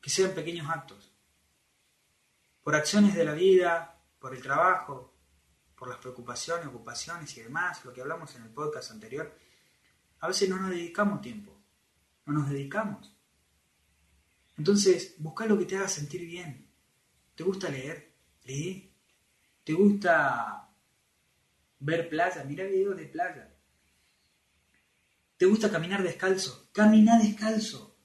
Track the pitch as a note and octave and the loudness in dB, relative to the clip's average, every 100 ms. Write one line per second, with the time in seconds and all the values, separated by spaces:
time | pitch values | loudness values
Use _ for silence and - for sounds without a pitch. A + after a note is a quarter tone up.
0 | - - F#3 E3 D#3 E3+ D3 D#3+ - G2+ | -4 0 0 0 -8 -8 -6 -8 -8 -20
1 | - _ _ _ _ _ _ _ _ _ | -20 _ _ _ _ _ _ _ _ _
2 | _ _ _ _ _ _ - D3 D3+ G#3 | _ _ _ _ _ _ -2 0 2 6
3 | G3+ E3+ D3+ D3+ F#3 F#3 F3+ E3+ - - | 6 6 0 4 6 8 6 0 -4 -20
4 | _ _ C3 B2+ C3 C#3+ F3+ F3+ - C3 | _ _ -16 -14 -4 2 4 2 -2 -14
5 | B2 _ _ _ _ _ _ _ B2 B2 | -16 _ _ _ _ _ _ _ -14 -14
6 | B2+ B2 A#2+ A#2+ - E3+ D3+ A#2+ - A2+ | -14 -16 -14 -12 -6 -6 -8 -14 -14 -12
7 | - E3+ D3+ - A2+ D3+ F3+ - - B2 | -10 -12 -14 -18 -12 -6 -6 -6 -16 -14
8 | C3+ E3 D3+ B2 A2+ D3 D3+ - - A2 | -10 -10 -12 -18 -18 -8 -8 -8 -12 -16
9 | A2 C3+ G3+ - _ _ _ _ _ _ | -12 -10 -12 -14 _ _ _ _ _ _
10 | _ _ E3 F#3+ G3 F#3 F#3+ F3 E3+ - | _ _ -6 -2 0 -2 -4 -6 -8 -2
11 | G3+ C#3+ B2 G#2+ G2+ - _ _ _ _ | 0 0 -10 -14 -16 -20 _ _ _ _
12 | _ _ - D3+ C#3 C#3 C#3 G3 A3 - | _ _ -4 -2 -2 -4 -4 -4 -4 -8
13 | - _ _ _ _ _ _ _ _ _ | -16 _ _ _ _ _ _ _ _ _
14 | _ _ _ _ _ - D3+ G3+ G3 E3+ | _ _ _ _ _ -6 2 4 4 2
15 | - - D#3 - A3 G3+ F3+ F#3+ F#3+ - | 0 -12 -12 -6 0 2 2 -4 -4 -4
16 | C#3+ F3+ E3+ E3+ E3+ A#2 - _ _ _ | -6 -10 -12 -12 -14 -16 -20 _ _ _
17 | _ _ _ - E3 F#3+ E3 C3+ C3+ E3 | _ _ _ -8 -4 -4 -6 -8 -10 -14
18 | - _ _ _ B2+ C#3 E3+ F#3+ - _ | -16 _ _ _ -12 -8 -8 -10 -16 _
19 | _ _ _ _ _ _ - D#3+ G3+ G3+ | _ _ _ _ _ _ -6 4 4 4
20 | F3+ E3 C#3+ B2 A2 - - _ _ _ | 4 4 4 -2 -6 -10 -16 _ _ _
21 | _ _ _ _ _ _ _ _ C#3 E3 | _ _ _ _ _ _ _ _ -4 -2
22 | D#3 D3+ F3+ F3 C#3 D3+ F#3+ F#3+ G3 F#3 | -2 0 -2 -2 -10 -8 -2 0 0 -2
23 | D#3 D#3 F3+ C#3+ A2 _ _ _ _ _ | -8 -6 -6 -6 -20 _ _ _ _ _
24 | _ _ _ _ _ _ _ _ _ _ | _ _ _ _ _ _ _ _ _ _
25 | _ _ _ _ F#3 A3 G#3 E3 E3+ G3 | _ _ _ _ 4 6 2 0 -4 -2
26 | F3+ - F#3+ F#3+ - - _ - G#3+ G#3+ | -2 -2 0 0 -2 -10 _ 4 8 10
27 | G#3+ A#3 G3+ - A3 A3 - C3+ - _ | 10 8 6 2 -2 -2 -4 -10 -18 _